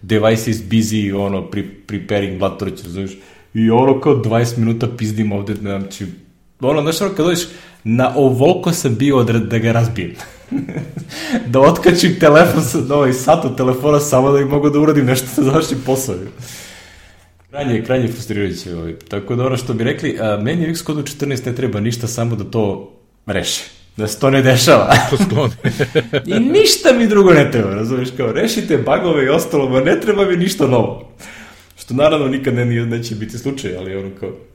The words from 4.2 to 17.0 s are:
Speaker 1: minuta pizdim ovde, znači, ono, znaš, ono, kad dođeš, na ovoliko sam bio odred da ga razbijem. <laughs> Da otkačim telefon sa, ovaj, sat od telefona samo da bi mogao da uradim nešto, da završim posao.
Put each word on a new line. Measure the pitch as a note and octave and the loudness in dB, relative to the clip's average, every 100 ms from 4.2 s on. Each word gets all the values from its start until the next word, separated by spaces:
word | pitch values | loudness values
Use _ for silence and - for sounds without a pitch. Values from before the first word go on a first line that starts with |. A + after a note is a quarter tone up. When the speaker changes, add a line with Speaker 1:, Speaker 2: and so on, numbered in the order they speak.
| A2+ A2+ A#2 - | 2 0 0 0
Speaker 1:
minuta | A2+ A2+ B2 - | -2 0 -4 -4
pizdim | A2 G#2+ G#2+ | -6 -2 -4
ovde, | G2+ G2+ | -4 -6
znači, | G2+ G#2 G2 G2 - F#2+ E2+ _ _ _ _ | -8 -6 -8 -8 -12 -14 -14 _ _ _ _
ono, | C3 D3+ | -2 0
znaš, | D3 E3 | 0 -2
ono, | G3 | -4
kad | F#3+ D#3+ | 0 0
dođeš, | E3+ - - - - | 0 -6 -14 -20 -12
na | A2 A#2 B2+ C3+ | -2 0 2 2
ovoliko | C3+ A#2 D3 F3+ F3 | 2 4 2 2 0
sam | E3+ C#3+ A2+ | -2 -2 0
bio | C#3 C3+ | 2 2
odred | A#2 A2+ | 2 0
da | G#2 A2+ | 0 0
ga | A2+ | 0
razbijem. | A2+ A#2 - E2+ - - - - | 2 0 -2 -8 -10 -20 -20 -8
<laughs> | C4+ - E3+ - - - - D#4+ A#3+ A#2 | -8 -6 -10 -10 -12 -14 -12 -6 -6 0
Da | B2+ | 4
otkačim | C#3+ E3+ F3+ E3+ F3+ - | 4 6 4 4 2 4
telefon | D#3 D3+ F3 - | 6 8 6 4
sa, | - E3 B2+ | 0 -2 0
ovaj, | D3 C3+ | 2 2
sat | B2+ - E3+ | 0 2 2
od | C3+ - | 2 -2
telefona | B2+ B2+ C#3+ D3 | 0 0 2 2
samo | D3 C3 B2+ | 2 2 4
da | C#3+ | 2
bi | |
mogao | C3+ C#3+ D3 | 2 2 2
da | D3 | 2
uradim | D3+ D3 B2+ | 4 4 2
nešto, | B2+ - - | 0 -2 0
da | |
završim | C3+ D3+ D#3+ B2 B2+ | 2 2 0 -6 -2
posao. | C3 - F2+ G2+ - - - - - - - | -2 -2 -8 -10 -16 -18 -18 -20 -20 -20 -20